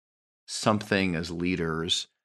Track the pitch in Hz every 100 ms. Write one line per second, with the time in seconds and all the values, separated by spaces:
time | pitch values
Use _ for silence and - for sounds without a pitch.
0 | _ _ _ _ - - - 107 - 101
1 | 95 82 87 82 90 90 82 80 85 -
2 | - _